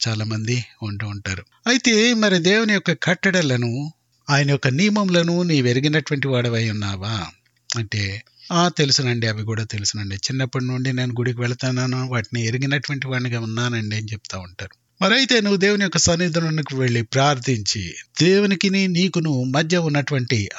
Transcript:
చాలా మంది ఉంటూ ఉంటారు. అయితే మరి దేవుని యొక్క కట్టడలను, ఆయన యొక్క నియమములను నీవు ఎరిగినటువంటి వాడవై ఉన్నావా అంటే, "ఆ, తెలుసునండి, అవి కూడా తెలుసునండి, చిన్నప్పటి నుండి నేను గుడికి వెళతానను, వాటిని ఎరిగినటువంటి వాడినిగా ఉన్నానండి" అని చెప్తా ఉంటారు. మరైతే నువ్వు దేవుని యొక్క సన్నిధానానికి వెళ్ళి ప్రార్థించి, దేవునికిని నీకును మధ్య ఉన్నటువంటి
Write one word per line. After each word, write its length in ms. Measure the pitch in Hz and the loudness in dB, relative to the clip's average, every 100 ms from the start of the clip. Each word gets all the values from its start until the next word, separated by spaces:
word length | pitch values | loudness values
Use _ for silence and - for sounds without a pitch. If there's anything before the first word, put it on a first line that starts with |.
| - | -4
చాలా 180 | 110 110 | -2 -2
మంది 400 | 107 110 123 107 _ | -4 -2 -4 -4 _
ఉంటూ 240 | 107 101 104 | -10 -8 -8
ఉంటారు. 360 | 101 101 92 - _ - | -8 -8 -8 -10 _ 0
అయితే 460 | 254 247 214 233 | 0 4 4 4
మరి 260 | 233 214 180 | 4 4 4
దేవుని 340 | 165 208 220 | 4 2 2
యొక్క 180 | 202 - | 0 0
కట్టడలను, 1000 | 160 - 180 196 185 151 123 120 120 147 - _ _ - | -2 0 0 2 2 2 0 0 -4 -6 -12 _ _ 0
ఆయన 200 | 143 143 | 2 2
యొక్క 180 | 139 - | 2 2
నియమములను 760 | 131 208 208 196 175 170 175 | 2 2 2 2 2 2 2
నీవు 240 | 175 151 123 | 2 2 4
ఎరిగినటువంటి 600 | 123 147 156 143 147 135 | 2 2 0 0 -2 0
వాడవై 420 | 127 120 117 113 | 0 0 0 0
ఉన్నావా 560 | 104 104 98 98 113 82 - _ _ - 117 | -2 -4 -4 -6 -6 -6 -12 _ _ -8 -6
అంటే, 460 | 107 107 98 101 - _ - | -4 -4 -4 -6 -12 _ -2
"ఆ, 180 | 175 175 | 2 2
తెలుసునండి, 580 | 170 143 135 127 120 113 | 2 0 2 0 0 -2
అవి 160 | 107 | -2
కూడా 200 | 107 110 | -4 -4
తెలుసునండి, 520 | 107 110 101 107 101 98 | -6 -6 -6 -6 -6 -6
చిన్నప్పటి 500 | - 131 131 135 127 | -6 -4 -4 -2 -4
నుండి 280 | 127 131 | -2 -2
నేను 200 | 127 127 | -2 -2
గుడికి 280 | 117 120 117 | -2 -2 -2
వెళతానను, 680 | 123 123 131 127 127 127 131 | -4 -2 -2 -2 -2 -2 -2
వాటిని 360 | 123 107 120 110 | -4 -4 -4 -2
ఎరిగినటువంటి 640 | 123 135 139 - 139 131 | -2 -2 -2 -4 -6 -4
వాడినిగా 320 | 127 123 117 | -4 -2 -4
ఉన్నానండి" 560 | 113 110 120 120 107 107 | -4 -4 -2 -2 -4 -4
అని 100 | 107 | -6
చెప్తా 320 | 107 - 95 | -10 -10 -12
ఉంటారు. 640 | 90 90 98 - _ _ | -12 -14 -16 -16 _ _
మరైతే 380 | 190 233 269 247 | 2 2 4 2
నువ్వు 160 | 202 202 | 4 2
దేవుని 260 | 196 208 | 2 2
యొక్క 140 | 196 160 | 0 2
సన్నిధానానికి 760 | - 170 180 165 165 156 139 135 | 2 2 2 0 0 -2 -4 -2
వెళ్ళి 260 | 127 120 | 0 0
ప్రార్థించి, 920 | 113 135 139 139 120 120 101 110 87 - - - | 0 2 2 2 0 -2 -2 -4 -6 -10 -12 0
దేవునికిని 640 | 160 196 202 190 196 190 190 | 4 4 4 2 2 2 2
నీకును 560 | 175 185 170 160 135 | 2 2 0 0 0
మధ్య 340 | 127 135 160 180 | 0 0 2 2
ఉన్నటువంటి 720 | 160 147 135 143 120 120 98 | 2 0 0 -2 -2 -4 -4